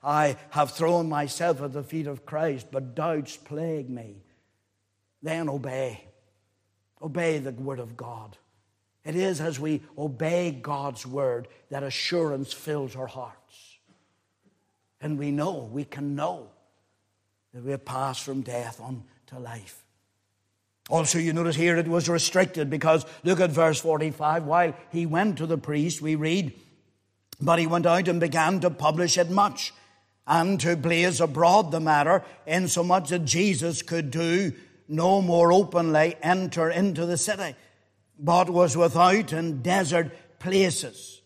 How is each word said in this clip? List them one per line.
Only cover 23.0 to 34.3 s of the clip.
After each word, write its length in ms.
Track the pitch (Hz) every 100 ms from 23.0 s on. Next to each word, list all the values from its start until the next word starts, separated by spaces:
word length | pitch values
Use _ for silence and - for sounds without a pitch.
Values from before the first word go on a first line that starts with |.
| - -
look 160 | 170 180
at 100 | 180
verse 300 | 156 165 151
forty-five. 640 | 165 156 156 139 151 170
"While 300 | 147 165 170 131 -
he 120 | 165
went 340 | 165 165 214 143
to 80 | 160
the 120 | 160
priest," 420 | - 147 165 -
we 140 | 151
read, 380 | 156 156 185 147 - _ _ _ _ _ _ _ -
"but 180 | 147 170
he 80 | 160
went 200 | 170 170
out 200 | 170 180
and 140 | 175
began 400 | 165 160 160 190
to 100 | 180
publish 480 | 139 151 156 175 180
it 120 | 170
much, 420 | 190 202 - - - _ _ _ _ -
and 320 | 165 175 196
to 160 | 151 170
blaze 440 | 165 170 180 170
abroad 500 | 165 139 170 202 170
the 100 | 160
matter, 440 | 160 147 147 185 - - -
insomuch 600 | 170 180 175 175 185 143
that 160 | 180
Jesus 580 | 147 165 202 151 170 131
could 280 | - 170 147
do 420 | 160 165